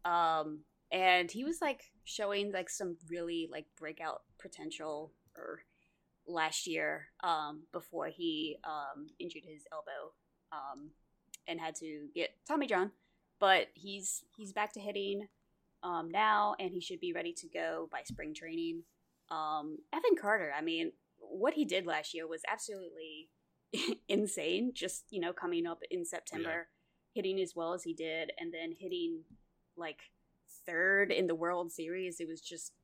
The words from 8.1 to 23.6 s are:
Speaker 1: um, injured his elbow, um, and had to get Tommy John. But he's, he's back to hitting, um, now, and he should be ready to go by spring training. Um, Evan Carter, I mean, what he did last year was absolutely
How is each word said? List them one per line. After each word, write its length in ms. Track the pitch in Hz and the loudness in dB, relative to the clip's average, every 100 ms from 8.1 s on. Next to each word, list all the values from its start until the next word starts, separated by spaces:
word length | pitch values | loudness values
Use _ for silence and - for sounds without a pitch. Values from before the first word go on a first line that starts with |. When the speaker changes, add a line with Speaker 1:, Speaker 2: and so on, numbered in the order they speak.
| 151 170 156 156 147 | -2 0 0 -2 -4
Speaker 1:
um, 440 | - 156 139 143 151 _ | -6 -6 -6 -8 -14 _
injured 220 | 175 156 | -8 -8
his 200 | 156 151 - | -14 -18 -12
elbow, 420 | 160 151 139 147 _ _ _ _ | -10 -8 -8 -10 _ _ _ _
um, 400 | 151 139 135 151 _ _ _ _ - - | -10 -8 -10 -14 _ _ _ _ -14 -8
and 120 | 165 | -4
had 140 | 160 160 | -4 -6
to 340 | 160 151 147 | -10 -10 -6
get 220 | 170 165 _ - | -2 -2 _ -2
Tommy 200 | 302 269 | 0 4
John. 240 | 190 196 _ _ _ _ _ | 4 2 _ _ _ _ _
But 300 | 196 185 - | 8 8 6
he's, 500 | - 196 196 190 - - - | -6 -10 -6 -4 -6 -10 -14
he's 160 | 202 | -6
back 200 | 202 208 | -2 -2
to 60 | 214 | -2
hitting, 480 | 202 202 196 202 202 _ _ _ _ _ | -4 -2 -2 -2 -4 _ _ _ _ _
um, 300 | 180 170 165 | -4 -2 0
now, 440 | 185 214 208 208 - | 4 6 6 4 2
and 120 | 180 | -2
he 80 | 180 | -4
should 200 | - 180 | -6 -4
be 120 | 175 | -2
ready 200 | 170 170 | -2 -2
to 140 | 170 165 | -6 -8
go 400 | 170 165 160 160 | -2 -2 -2 -4
by 100 | 139 | -6
spring 320 | - 120 151 151 | -6 -8 -6 -8
training. 480 | 165 165 165 170 165 _ _ _ _ | -6 -2 -2 -4 -10 _ _ _ _
Um, 480 | 160 156 156 147 156 - | -2 0 -2 -4 -8 -4
Evan 240 | 311 494 381 | 2 6 6
Carter, 320 | 202 214 160 143 | 6 4 4 0
I 60 | |
mean, 300 | 160 165 165 - _ _ | 0 0 0 -4 _ _
what 380 | 107 165 247 311 | -10 2 2 4
he 100 | 247 | 2
did 220 | 190 170 | 2 2
last 260 | 156 156 | -2 -2
year 140 | 165 160 | -6 -6
was 140 | 160 - | -4 -2
absolutely 840 | 226 - 196 175 160 160 156 160 _ _ _ | -2 -4 -8 -10 -12 -12 -12 -16 _ _ _